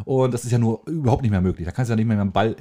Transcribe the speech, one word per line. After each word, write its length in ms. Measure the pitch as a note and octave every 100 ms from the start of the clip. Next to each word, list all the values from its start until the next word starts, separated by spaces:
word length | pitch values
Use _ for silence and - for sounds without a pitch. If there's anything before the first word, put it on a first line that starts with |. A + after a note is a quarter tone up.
| G#2
und 280 | C3 C3
das 120 | A#2+ A#2+
ist 60 |
ja 60 | A#2+
nur 240 | A2+ A2+ -
überhaupt 340 | E3 B2+ C3
nicht 80 | B2
mehr 120 | F#2+
möglich. 260 | F#2 E2+ E2
Da 40 |
kannst 180 | - A#2+
du 20 |
ja 60 | A2
nicht 100 | A2
mehr 120 | G#2+
einen 120 | G2+
Ball 240 | G2 A2 -